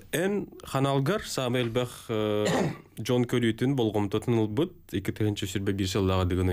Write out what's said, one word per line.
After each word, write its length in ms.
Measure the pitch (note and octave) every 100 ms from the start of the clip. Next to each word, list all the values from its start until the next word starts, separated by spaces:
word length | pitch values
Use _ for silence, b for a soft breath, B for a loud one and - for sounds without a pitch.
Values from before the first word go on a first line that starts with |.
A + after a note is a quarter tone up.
| -
эн 360 | C#3+ F#3+ G3+ - -
ханалгар 580 | - C3+ C#3 C#3 C3+ G#3+ -
Самуэль 420 | - B2 B2+ A#2
Бах, 360 | A#2 B2 - -
э, 360 | A2 G#2+ G#2 G#2+
<coughs> 560 | C4 E3 - - -
Джон 240 | A2 B2 A#2+
Көлүтүн 500 | B2 A#2 A2 B2+ C#3
болгомто 440 | A2 G#2+ G2+ G#2+
тынылбыт, 520 | - A2+ G#2+ G#2+ F#3 - -
ике 200 | G2+ G2
тыгынчы 340 | G2 G#2+ G2+ G2+
сүрбә 280 | G#2 G2
биш 200 | G2 F#2+ G#2+
еллага 300 | F#2+ F#2+ F#2
дигән 240 | F2+ F#2